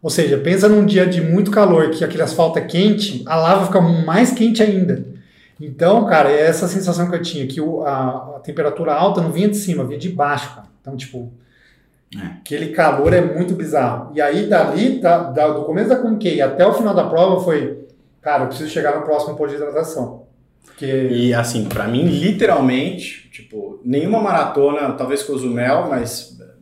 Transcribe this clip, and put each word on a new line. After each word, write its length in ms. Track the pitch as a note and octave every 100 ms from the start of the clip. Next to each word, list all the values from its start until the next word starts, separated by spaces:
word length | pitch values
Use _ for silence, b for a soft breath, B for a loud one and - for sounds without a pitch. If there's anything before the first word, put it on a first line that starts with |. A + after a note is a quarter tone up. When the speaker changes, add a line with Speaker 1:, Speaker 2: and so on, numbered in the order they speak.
Speaker 1:
Ou 80 | D#3+
seja, 260 | C#3 D3+ C3+
pensa 300 | D3 F#3+ G#3
num 160 | G#3+
dia 220 | G3+ F#3 F3+
de 140 | F3
muito 300 | D#3+ F3 G3+
calor 400 | - G3 E3 D#3
que 140 | D#3+
aquele 180 | D#3+ -
asfalto 360 | D#3 - D#3+ D#3+
é 40 |
quente, 600 | - E3+ G#3 G#3 - C3 -
a 100 | D#3+
lava 300 | D#3+ G3 F3+
fica 140 | G3
mais 520 | E3+ E3+ D#3+ F3 A#3+
quente 300 | - A#3 A3
ainda. 420 | G#3 F#3+ F3+ C3 B2+ B B B B B
Então, 460 | D3+ C3 E3 G#3+ G#3
cara, 240 | D#3+ C#3
é 100 | D3 D#3
essa 200 | D#3+ F3+
sensação 420 | F#3+ F#3 E3 F3
que 60 |
eu 80 | E3+
tinha, 240 | E3 D#3+ C3+
que 140 | D3
o, 220 | D#3 D#3+
a, 540 | D3 C3+ C3 B2+ - C#3+
a 40 |
temperatura 540 | - D#3 D3+ C#3+ D#3+
alta 260 | D3 F#3 G3
não 100 | E3
vinha 180 | C#3+ G#3
de 80 | G3+
cima, 260 | - D3+
vinha 140 | B2 D3
de 100 | F#3
baixo, 460 | - C#3+ C#3+ -
cara. 140 | - G2+ _
Então, 160 | - C3+
tipo, 340 | - B2 A#2 - b b b b b b _
Speaker 2:
É. 120 | - -
Speaker 1:
aquele 420 | - - D3 E3
calor 440 | - D#3+ C3+ D#3
é 80 | F3
muito 340 | D#3 D#3+ F3
bizarro. 560 | F3+ D#3 D3 B2 - -
E 60 | D3
aí, 240 | D3 D#3+ G#3
dali, 520 | F#3 C#3 D3+ B3 -
da, 240 | F3+ E3+
da, 240 | - C3 D3+
do 160 | D3
começo 260 | D3+ D#3+ A#3
da 100 | B3+
Queen 160 | A#3 G#3+
K 220 | F3+ D3+
até 240 | C3+ - F#3
o 60 |
final 220 | - A3
da 100 | F#3+
prova 380 | D#3 D#3+ F#3 F3
foi, 420 | - D3+ B2+ - - _ _ _
"Cara, 220 | - C#3+
eu 40 | B2+
preciso 220 | - D#3
chegar 260 | E3+ G#3+ D#3
no 40 |
próximo 320 | - D3 - -
posto 140 | D3
de 80 | C#3+
hidratação." 640 | D3 C#3+ D#3+ - A#2 - - _ _ _
Porque 220 | _ _ C3+ C3+ C3
Speaker 2:
E, 240 | A#2+ A#2+
assim, 320 | A#2+ A#2 A#2 G2+
pra 200 | G#2+ G#2
mim, 180 | B2 E3+
literalmente, 1200 | C#3+ F3 F3 G#3+ E3 C3 B2+ D#3+ F#3 - - -
tipo, 480 | - - G#2+ G2 -
nenhuma 340 | B2 C#3 E3+ A3
maratona, 720 | G#3 E3+ - C#3+ C#3 C#3+ C#3
talvez 300 | - B2+ C#3
Cozumel, 680 | - C3+ B2 A#2+ B2 D3+ E3
mas 480 | C3+ A2+ - - - - -